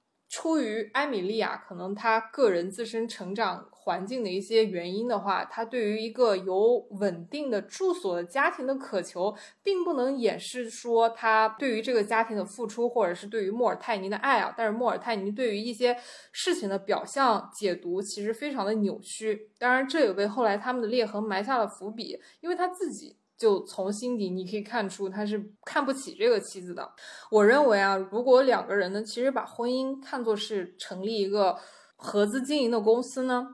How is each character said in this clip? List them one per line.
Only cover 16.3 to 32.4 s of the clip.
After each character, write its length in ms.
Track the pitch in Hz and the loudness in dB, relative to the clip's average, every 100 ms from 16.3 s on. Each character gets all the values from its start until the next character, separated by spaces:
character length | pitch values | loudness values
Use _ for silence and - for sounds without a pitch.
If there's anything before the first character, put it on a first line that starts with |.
事 200 | - 359 | -6 -2
情 160 | 339 202 | -2 -2
的 80 | 190 | -4
表 280 | 196 185 - | 0 -2 -2
象 440 | 277 262 202 - | 2 2 2 -2
解 200 | - 196 | -4 -2
读 280 | 175 175 185 | -2 -2 -4
其 200 | 196 208 | -4 -6
实 120 | 208 | -4
非 180 | 220 294 | -4 -4
常 140 | 262 196 | -2 0
的 80 | |
扭 260 | 220 196 - | 2 0 -2
曲， 500 | - - 220 208 - - | -10 -6 -4 -4 -8 -2
当 160 | 247 | 2
然 140 | 254 269 | 4 2
这 140 | 330 | 2
也 100 | 226 | 2
为 160 | 185 202 | 2 0
后 160 | 226 | 2
来 140 | 220 208 | 2 2
他 160 | 254 | -2
们 80 | 254 | -2
的 80 | 214 | 0
裂 160 | 240 214 | 2 0
痕 180 | 208 | -2
埋 180 | 220 190 | -2 -2
下 160 | 214 254 | 0 0
了 80 | 208 | 0
伏 240 | - 196 | -4 -12
笔， 300 | 226 185 - - _ | -10 -12 -12 -16 _
因 80 | 339 | -6
为 60 | 349 | -2
他 100 | 359 | -2
自 240 | - 330 | -4 -6
己 240 | 208 - _ _ - | -6 -14 _ _ 2
就 260 | 220 190 | 2 4
从 300 | - - 190 | -2 -6 -4
心 240 | 208 247 240 | -4 -4 -2
底 120 | 185 | -2
你 160 | 185 180 | -4 -6
可 120 | 208 | -6
以 40 | |
看 280 | 208 233 196 | -4 -4 -4
出 180 | 196 190 | -6 -6
他 180 | 202 208 | -4 -4
是 260 | 208 208 _ | -4 -6 _
看 220 | - 302 269 | -4 -2 -2
不 80 | |
起 200 | 269 180 180 | -4 -6 -2
这 80 | 233 | 2
个 100 | 214 | 2
妻 180 | - 190 | 0 -12
子 140 | 180 | -12
的。 180 | 170 - - - - - | -10 -12 -14 -20 -18 0
我 140 | 214 208 | 6 8
认 220 | 277 277 | 8 6
为 120 | 202 | 6
啊， 160 | 196 190 | 4 2
如 260 | 185 208 | -2 0
果 200 | 254 254 | 6 8
两 260 | 269 196 - | 8 4 2
个 80 | 202 | 0
人 160 | 180 | 0
呢， 100 | 202 | -2
其 200 | 220 240 | -6 -2
实 80 | 262 | 0
把 140 | 247 - | 0 -6
婚 260 | - 240 | -4 -2
姻 320 | 254 262 269 | -2 -2 -6
看 180 | - 269 | -6 -4
作 140 | 226 202 | 0 0
是 400 | - 202 180 - | -2 -4 -6 -12
成 240 | - 185 | -12 -6
立 140 | 202 226 | -4 -2
一 140 | 190 | 0
个 280 | 208 190 - - - _ _ | 4 2 2 -10 -20 _ _
合 300 | - 208 208 | -2 2 2
资 160 | 262 | 0